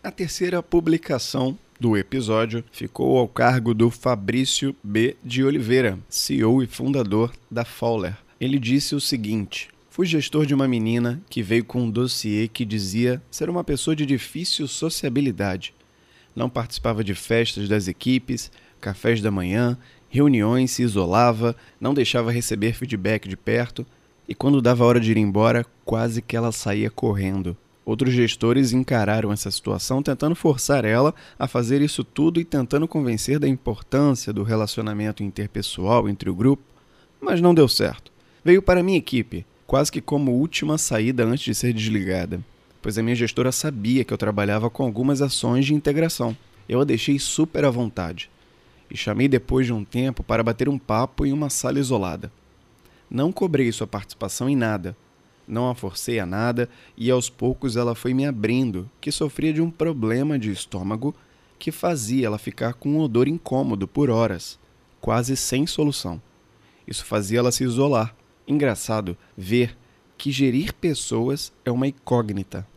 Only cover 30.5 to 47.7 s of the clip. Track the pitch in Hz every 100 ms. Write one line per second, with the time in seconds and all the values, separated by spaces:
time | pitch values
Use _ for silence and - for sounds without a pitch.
30.5 | 131 - 143 107 113 147 - - - 139
31.5 | - 117 139 147 - - - 160 170 170
32.5 | 147 120 143 160 160 127 113 - 147 143
33.5 | 131 - 104 - 131 147 127 - 104 104
34.5 | 110 104 - 107 104 107 107 101 98 104
35.5 | 107 - - 92 117 104 101 - 90 127
36.5 | 139 _ _ _ _ _ _ - 175 175
37.5 | 165 131 - 98 - - _ _ _ 160
38.5 | 185 190 180 180 180 - 127 - 85 -
39.5 | _ - 131 147 156 - 147 135 123 165
40.5 | - 151 156 - 110 113 127 117 131 -
41.5 | 107 123 113 110 107 92 92 87 87 -
42.5 | _ _ _ - 107 113 120 117 - 127
43.5 | - 156 127 104 131 117 101 107 104 101
44.5 | 107 113 - 131 107 131 139 139 - 120
45.5 | 123 139 151 147 143 165 - 117 120 _
46.5 | _ - 120 143 123 - 139 - - 156
47.5 | - 143